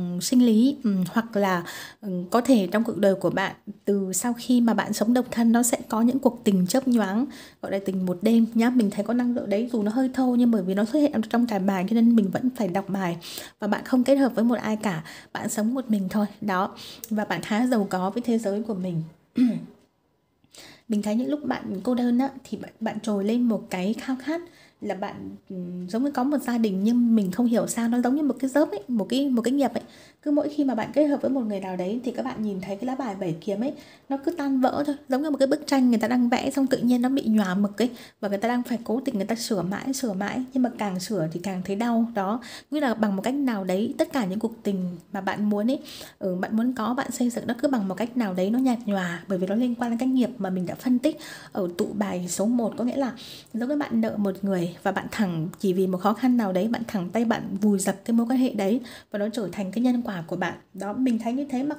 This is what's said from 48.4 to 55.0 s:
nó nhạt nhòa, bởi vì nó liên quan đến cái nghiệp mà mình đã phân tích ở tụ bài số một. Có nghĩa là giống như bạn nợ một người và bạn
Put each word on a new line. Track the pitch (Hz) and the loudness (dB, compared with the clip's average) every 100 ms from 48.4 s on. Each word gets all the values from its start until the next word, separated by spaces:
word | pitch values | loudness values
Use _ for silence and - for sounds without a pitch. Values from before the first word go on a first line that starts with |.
| 190 | 0
nó | 240 | 2
nhạt | 262 233 220 | 2 0 -2
nhòa, | 196 180 170 - | -2 -2 -6 -4
bởi | 190 | -2
vì | 185 | 0
nó | 208 | 0
liên | 247 233 | 0 -2
quan | 240 | -2
đến | 233 | 0
cái | 262 | 2
nghiệp | 262 220 - | 2 2 0
mà | 190 | -4
mình | 185 170 | -2 -4
đã | - | -4
phân | 254 247 | 0 2
tích | 302 311 - - - | 2 -2 -8 -18 -10
ở | - 180 175 | -6 -4 -2
tụ | 214 | -4
bài | 208 202 185 180 | -2 -4 -4 -4
số | - 202 | -2 0
một. | 240 214 - | 0 0 -2
Có | |
nghĩa | 240 269 | -2 -2
là | 254 - - - - | -4 -6 -14 -18 -10
giống | 220 240 | -6 -2
như | 294 | -2
bạn | 285 226 | 0 0
nợ | 220 220 | 0 0
một | 202 190 | -2 -2
người | 196 190 175 - | 0 0 -2 -2
và | 202 | -4
bạn | 190 | -2